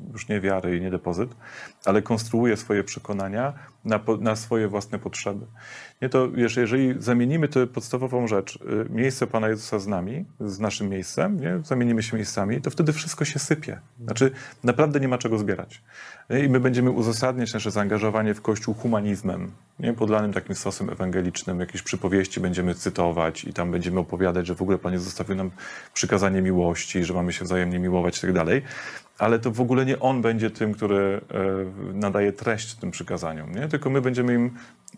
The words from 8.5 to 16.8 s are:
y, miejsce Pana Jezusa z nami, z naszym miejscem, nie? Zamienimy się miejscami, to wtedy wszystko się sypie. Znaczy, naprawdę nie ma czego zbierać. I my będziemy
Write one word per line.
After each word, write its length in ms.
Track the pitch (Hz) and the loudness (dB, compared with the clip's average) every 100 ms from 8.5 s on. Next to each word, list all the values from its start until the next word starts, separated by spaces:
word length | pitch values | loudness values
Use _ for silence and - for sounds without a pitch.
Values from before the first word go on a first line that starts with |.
| - | -10
y, 300 | - 107 113 | -4 -2 -2
miejsce 360 | 104 131 127 117 | 0 0 0 -2
Pana 220 | 117 110 | 0 0
Jezusa 300 | 110 - 107 | -2 -2 -4
z 80 | 98 | -2
nami, 380 | 95 92 143 196 - | -2 -2 -6 -10 -8
z 180 | 104 95 | -8 -4
naszym 300 | 104 - 101 | -4 -2 -4
miejscem, 520 | 98 90 - 190 196 | -4 -6 -2 0 0
nie? 200 | 135 90 | -2 -4
Zamienimy 380 | - 131 120 113 | -2 0 2 2
się 140 | 110 113 | 0 -4
miejscami, 440 | 101 - 101 127 | -4 -2 -2 -2
to 100 | 131 | -4
wtedy 220 | - 156 | 0 2
wszystko 320 | 151 - - | 2 -4 -4
się 140 | 151 143 | -2 -2
sypie. 420 | - 156 127 107 - - | 0 0 -2 -12 -14 -14
Znaczy, 260 | 117 117 135 135 - - | -6 4 2 2 -16 -2
naprawdę 360 | 120 120 151 143 | 0 4 4 4
nie 80 | 135 | 0
ma 100 | 123 | 0
czego 200 | 117 110 | 0 0
zbierać. 440 | 101 92 - - _ - - - - 123 | 0 -2 -4 -16 _ -20 -20 -20 -2 2
I 40 | 139 | 4
my 120 | 127 | 6
będziemy 300 | 127 123 | 4 4